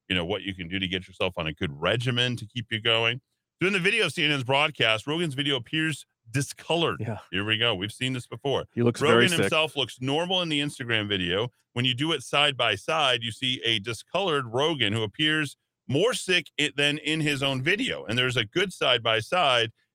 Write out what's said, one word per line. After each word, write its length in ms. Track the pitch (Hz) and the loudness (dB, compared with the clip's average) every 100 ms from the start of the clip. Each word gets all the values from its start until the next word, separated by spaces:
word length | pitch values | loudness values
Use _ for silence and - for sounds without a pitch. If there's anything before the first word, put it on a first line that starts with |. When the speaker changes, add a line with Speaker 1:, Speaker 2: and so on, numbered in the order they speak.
| - | -2
Speaker 1:
you 60 | 92 | 0
know, 100 | 85 | 0
what 160 | 101 | -2
you 120 | 92 | -4
can 140 | 90 82 | -8 -6
do 100 | 95 | -4
to 100 | 92 | -2
get 180 | 92 92 | -2 -6
yourself 280 | - 92 87 | -4 -2 -2
on 100 | 80 | -6
a 60 | |
good 180 | - 90 | -4 -6
regimen 640 | 71 87 117 123 120 123 123 | -2 0 0 0 0 0 -2
to 100 | 107 | -8
keep 200 | 123 113 | -10 -6
you 120 | 110 | -2
going. 400 | 117 113 117 123 - _ _ _ | 2 2 2 -2 -8 _ _ _
During 100 | 180 | -2
the 80 | 196 | 0
video 280 | 180 220 180 | 0 2 0
of 40 | |
C 140 | 170 151 | 0 0
N 60 | |
N's 120 | 143 | 0
broadcast, 640 | 120 139 151 - 117 110 - | 2 2 2 2 2 2 -2
Rogan's 280 | 160 170 131 | -4 -2 -2
video 200 | 143 131 | -2 -2
appears 500 | - 156 160 147 - _ 113 | -2 -2 -2 -4 -10 _ -6
discolored. 680 | 135 143 - - 165 151 - | -4 -4 -6 -2 0 0 -2
Speaker 2:
Yeah. 200 | 117 101 - | -6 -8 -6
Speaker 1:
Here 140 | 95 104 | -4 -2
we 100 | 110 | 0
go. 160 | 120 95 | 0 0
We've 160 | 107 | -4
seen 220 | - 127 | -4 -4
this 120 | 127 - | -4 -8
before. 400 | 120 139 104 - | -6 -2 -2 -2
Speaker 2:
He 80 | - | 0
looks 180 | 120 117 | 2 4
Speaker 1:
Rogan 160 | 139 117 | 6 6
Speaker 2:
very 140 | 120 | 6
sick. 100 | - | 4
Speaker 1:
himself 340 | 98 160 160 143 | 2 2 0 -2
looks 260 | 120 - | -4 -4
normal 400 | 127 151 180 185 | -2 0 0 -2
in 80 | 170 | 0
the 100 | 147 | 0
Instagram 480 | 147 - 120 113 104 | -2 -4 -2 0 2
video. 440 | 98 90 92 120 - _ | 0 0 0 -2 -6 _
When 120 | 120 127 | -2 0
you 80 | |
do 200 | 123 156 | 0 -2
it 100 | 156 | -2
side 340 | - 147 147 131 | 0 2 2 2
by 160 | 117 | 0
side, 460 | 101 - 160 139 123 | 0 -2 0 2 0
you 100 | 113 | -2
see 300 | 113 131 127 | -6 -4 -2
a 140 | 117 113 | 0 -2
discolored 680 | 110 110 - 170 196 143 120 | -2 -8 -4 -2 0 0 0
Rogan 440 | 113 170 151 107 | 0 0 2 0
who 120 | 113 | 0
appears 520 | 107 - 151 156 147 - _ _ - | -2 0 0 2 -2 -6 _ _ -2
more 280 | 135 220 196 | 2 2 0
sick 320 | - 180 - - | 0 0 0 -2
i-, 120 | 147 127 | -2 2
than 220 | 143 147 | 0 0
in 240 | 143 160 | -2 0
his 220 | 151 139 | 0 0
own 180 | 139 131 | -2 0
video. 440 | 143 208 262 73 76 | 0 -2 -2 -4 -2
And 120 | 117 | 0
there's 200 | 127 120 | 2 0
a 60 | |
good 300 | 104 175 196 | 0 -2 -2
side 300 | - 147 123 | 0 2 2
by 160 | 113 110 | 2 0
side. 520 | - 180 147 123 117 - _ | 2 2 4 4 2 -4 _